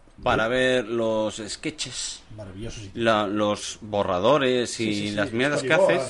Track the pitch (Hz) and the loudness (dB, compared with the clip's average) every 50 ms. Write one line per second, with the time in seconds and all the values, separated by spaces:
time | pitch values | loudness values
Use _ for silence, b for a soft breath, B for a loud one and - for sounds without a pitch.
0 | _ - - - - 127 120 110 110 113 123 127 127 131 127 127 120 104 117 117 | _ -20 -14 -4 0 0 2 2 2 2 2 2 2 4 4 2 0 0 -2 -2
1 | 113 113 110 110 110 107 104 - 110 101 - - - 160 147 - - 131 120 - | 0 0 0 0 0 -2 -4 -6 -10 -10 -10 -8 -8 -8 -8 -8 -8 -8 -8 -8
2 | - - - - - - - 107 104 95 92 95 110 113 107 110 104 98 - 120 | -8 -8 -10 -12 -16 -18 -16 -16 -14 -14 -12 -12 -10 -10 -10 -12 -14 -12 -6 0
3 | 117 113 113 107 107 98 104 104 107 104 104 101 - - - - - 104 104 101 | 2 4 4 4 2 0 0 0 2 0 0 -2 -4 -8 -12 -12 -8 -4 0 0
4 | 98 90 92 90 92 113 143 151 135 127 127 123 120 107 - - 113 110 104 104 | 0 2 2 2 4 4 4 6 4 2 2 2 0 -2 -4 -4 -2 -2 -2 -2
5 | 104 104 104 104 104 98 110 113 127 147 147 139 135 131 151 170 190 175 170 175 | -2 -4 -2 -2 -2 -2 0 0 0 0 0 0 0 2 4 4 4 4 4 2
6 | 131 - | 0 -4